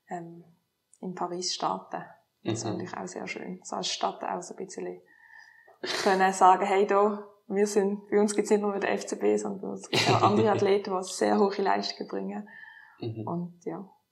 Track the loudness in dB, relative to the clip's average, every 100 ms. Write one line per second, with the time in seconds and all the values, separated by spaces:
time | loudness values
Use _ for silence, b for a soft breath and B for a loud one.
0 | _ -12 -10 -16 -20 _ _ _ _ _
1 | -12 -6 -6 -4 -6 -4 -2 -4 -6 -12
2 | -12 -18 _ _ -6 -4 -4 -6 -8 -8
3 | -10 -10 -10 -10 -10 -12 -8 -6 -6 -4
4 | -4 -4 -6 -6 -8 -12 -12 -10 -10 -12
5 | b b b b b b b b -8 -2
6 | 2 4 4 6 6 8 4 2 4 4
7 | 4 0 -8 -20 _ 0 2 2 2 -2
8 | 0 2 4 2 2 2 2 -2 0 -2
9 | -4 0 2 2 0 -6 -8 -10 -4 0
10 | 4 4 4 4 4 4 4 2 0 -4
11 | -6 0 2 4 4 2 0 0 -2 -8
12 | -8 -6 -6 -10 -12 B B B B B
13 | -8 -6 -6 -6 -6 -10 -10 -10 -12 _
14 | _